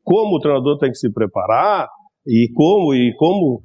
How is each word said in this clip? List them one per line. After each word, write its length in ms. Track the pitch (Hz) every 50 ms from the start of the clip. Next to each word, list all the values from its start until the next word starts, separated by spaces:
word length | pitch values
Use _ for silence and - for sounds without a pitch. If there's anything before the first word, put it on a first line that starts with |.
| -
como 320 | - 175 214 220 208 180
o 40 | 156
treinador 380 | - 151 143 135 123 143 147 147
tem 120 | 151 135
que 80 | 120 -
se 140 | - 117 104
preparar 760 | - 110 98 - 98 90 95 110 123 160 202 208 185 139 - - - _ _ _ _ -
e 220 | 139 117 113 117 117 117
como, 400 | 120 147 165 196 208 180 151 139
e 180 | 127 123 120 117
como 440 | - 151 165 190 208 175 143 123 113 -